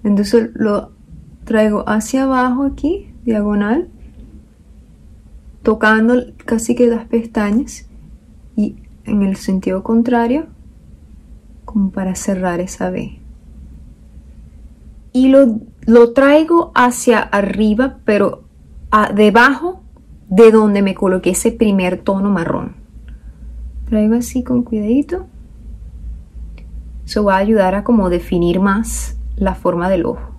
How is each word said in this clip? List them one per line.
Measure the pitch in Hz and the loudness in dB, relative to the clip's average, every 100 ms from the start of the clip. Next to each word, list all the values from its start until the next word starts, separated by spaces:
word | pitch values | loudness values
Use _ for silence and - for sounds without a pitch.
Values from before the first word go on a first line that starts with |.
Entonces | 214 202 208 233 226 | 2 0 2 2 0
lo | - 214 202 - - - - - - | -4 -2 -2 -6 -20 -20 -20 -20 -20
traigo | - 220 214 208 - | -4 0 2 0 -2
hacia | 214 214 262 | -4 -2 -2
abajo | 269 262 254 247 | 0 0 0 0
aquí, | 277 277 285 392 - - 240 | -2 -2 -4 -4 -8 -10 -4
diagonal, | 214 208 208 208 262 349 - - - - - - _ - - - - - - - - - - | -2 -2 -2 -2 -2 -4 -14 -20 -20 -20 -20 -20 _ -20 -20 -20 -20 -20 -20 -20 -20 -20 -4
tocando | 226 220 214 220 226 247 - - - | -2 2 2 4 4 2 -2 -16 -4
casi | 226 - 240 | -4 -2 2
que | 240 | 2
las | 226 - | 2 -2
pestañas | 233 226 233 208 220 - - - - - - - - - - | -4 -2 -4 0 0 -2 -12 -20 -20 -20 -20 -20 -20 -10 -4
y | 208 - - - - | -4 -6 -20 -20 -4
en | 208 | -2
el | 196 190 | 0 -2
sentido | - 190 190 185 | -2 -2 -2 -4
contrario, | 202 226 233 240 233 277 320 - - - - - - - - - - - - | 0 0 2 0 2 -2 -4 -16 -20 -20 -20 -20 -20 -20 -20 -20 -20 -20 -6
como | 214 190 | -2 -2
para | 190 185 185 | -2 -6 -4
cerrar | - 190 180 170 | -4 -4 -2 -4
esa | 185 - 185 | -6 -6 -6
V. | 185 - - - - - - - - - - - - - - - - - - - - - | -6 -10 -14 -20 -20 -20 -20 -20 -20 -20 -20 -20 -20 -20 -20 -20 -20 -20 -20 -20 -20 -6
Y | 254 262 | 2 6
lo, | 269 262 214 - - - | 6 6 2 -10 -8 4
lo | 233 233 | 6 6
traigo | 240 277 302 320 339 339 - | 6 4 4 4 0 2 0
hacia | 247 240 - 220 | 0 2 2 2
arriba, | - 202 202 190 214 208 262 - - | 2 -2 -2 0 0 0 -2 -4 -2
pero | 208 202 - - - - - - | 0 0 -4 -18 -20 -20 -20 0
a, | 214 208 | 0 2
debajo | 202 214 208 254 262 339 370 - - - - - | 4 4 6 4 2 -6 -10 -18 -20 -20 -20 -2
de | 190 226 | 6 8
donde | 220 214 202 | 8 4 2
me | 196 | 0
coloqué | 185 196 185 180 | 0 0 0 0
ese | 185 233 | 0 -2
primer | 233 214 196 180 185 | 0 0 2 0 -2
tono | - 196 202 | -4 -2 0
marrón. | 190 165 - - - - - - - - - - - - - - | -2 -2 -6 -8 -16 -20 -20 -20 -20 -20 -18 -18 -16 -14 -14 -4
Traigo | 220 214 233 | 0 0 0
así | 233 254 | -2 -6
con | 247 247 | -2 -4
cuidadito. | 240 220 208 254 285 359 370 - - - - - - - - - - - - - - - - - - | -2 -4 0 0 0 -8 -10 -20 -20 -20 -18 -16 -16 -14 -14 -14 -16 -16 -16 -16 -16 -16 -16 -16 -6
Eso | 214 | -2
va | 202 190 | 2 2
a | |
ayudar | 202 220 185 | 2 2 2
a | 196 | 0
como | 202 233 185 | 0 0 2
definir | 175 - 180 170 180 | -2 -2 -2 0 2
más | 196 202 226 - - - - - | 2 0 -2 -6 -8 -10 -10 -4
la | 196 180 | -4 -2
forma | 180 170 180 | -4 -2 -2
del | 185 - | -2 -2
ojo. | - - | -8 -12